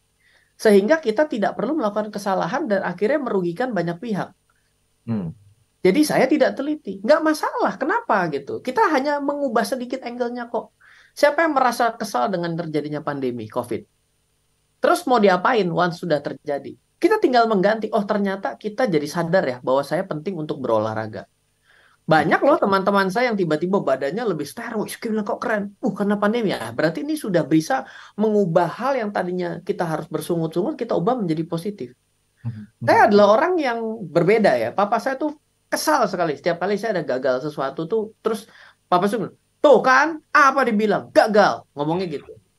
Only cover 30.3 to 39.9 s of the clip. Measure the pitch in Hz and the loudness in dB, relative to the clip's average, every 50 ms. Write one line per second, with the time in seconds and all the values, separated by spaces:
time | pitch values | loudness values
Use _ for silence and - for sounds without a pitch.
30.3 | 180 170 160 160 165 170 196 294 302 - 240 226 - 170 170 214 254 254 202 165 | -2 -2 -2 -2 -2 -2 -4 -4 -4 -6 -4 -4 -2 -2 0 0 -2 -2 -2 -2
31.3 | 156 160 160 - 170 165 - 208 202 - 127 - - _ _ _ _ _ _ _ | -2 -4 -4 -6 -6 -6 -6 -8 -10 -10 -12 -14 -16 _ _ _ _ _ _ _
32.3 | _ _ - 117 117 107 104 - _ - 120 - 349 453 392 220 202 202 208 202 | _ _ -12 -10 -10 -12 -14 -18 _ -6 0 2 4 4 6 6 6 6 6 6
33.3 | 214 233 311 359 370 339 285 247 233 233 226 220 220 226 196 151 143 170 - 175 | 6 4 4 2 0 0 0 -2 -2 -4 -4 -6 -6 -8 -6 -2 0 2 2 4
34.3 | 220 233 202 170 131 120 110 117 - - 202 202 - - - 269 262 262 311 294 | 4 4 4 4 4 2 0 -2 0 0 0 0 0 0 -2 -2 -4 -2 -4 -4
35.3 | 294 - _ _ _ _ _ - - - - 320 302 277 226 185 190 180 170 165 | -6 -8 _ _ _ _ _ -6 -6 -2 0 0 2 2 2 0 0 0 -2 -2
36.3 | 139 - - 175 170 175 180 196 208 190 196 226 202 175 151 135 123 131 131 135 | -2 -2 -2 -2 -2 -2 -2 -2 -2 -2 -2 -2 -2 -2 -2 -2 -2 -2 0 0
37.3 | 127 127 147 151 143 151 139 135 - - 160 165 226 220 208 220 - _ - 220 | 0 0 -2 -6 -6 -4 -6 -4 -4 -6 -4 -2 -2 -2 -4 -4 -8 _ -4 -4
38.3 | 220 208 - - - - - - _ _ _ - 180 180 185 202 226 220 170 123 | -4 -4 -8 -14 -20 -20 -20 -20 _ _ _ 0 2 2 2 2 -2 -2 -6 -6
39.3 | - _ _ _ _ _ - 302 254 208 - 262 | -10 _ _ _ _ _ 6 6 6 6 6 6